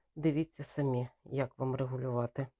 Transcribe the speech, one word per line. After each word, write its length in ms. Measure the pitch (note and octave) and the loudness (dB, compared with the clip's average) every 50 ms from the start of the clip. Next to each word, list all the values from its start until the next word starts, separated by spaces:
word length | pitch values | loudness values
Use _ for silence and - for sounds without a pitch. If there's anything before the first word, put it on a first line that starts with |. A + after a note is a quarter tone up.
| _ _ - | _ _ -4
дивіться 480 | D#3 D3+ D#3+ C#3 D3+ D#3+ - _ - D3 | 0 2 2 4 2 0 -2 _ -14 -14
самі, 440 | - - D3+ C#3+ C3+ B2+ B2 B2 - _ _ - | -8 -2 0 2 2 2 2 0 -2 _ _ -10
як 340 | - C3+ C#3 C3 B2 - - | -4 -2 -2 -2 -2 -2 -4
вам 160 | C3 C3 B2+ | -2 -2 0
регулювати. 720 | B2+ C3+ B2+ C3 B2 B2+ C3 A#2+ A#2+ A#2+ A#2 - - C3+ B2+ _ | 0 0 -2 -2 -2 -2 0 0 0 0 -2 -2 -4 -6 -6 _